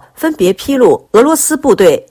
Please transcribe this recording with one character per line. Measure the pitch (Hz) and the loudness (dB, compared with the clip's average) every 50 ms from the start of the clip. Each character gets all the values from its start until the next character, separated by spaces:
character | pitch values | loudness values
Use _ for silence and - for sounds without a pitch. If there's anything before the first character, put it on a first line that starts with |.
| - _ _ - | -6 _ _ -8
分 | 311 320 | -6 -6
别 | 311 - 180 180 190 | -4 -2 -2 -2 -2
披 | - - - 277 | -4 -6 -4 -2
露 | 254 247 170 127 - _ _ | 2 2 2 2 0 _ _
俄 | - 214 | 0 0
罗 | 254 302 320 | 2 2 0
斯 | 294 - - 311 | -2 -2 -4 -6
部 | 302 - 269 196 | -4 0 0 0
队 | - 190 165 139 - - _ | 2 2 2 0 0 -4 _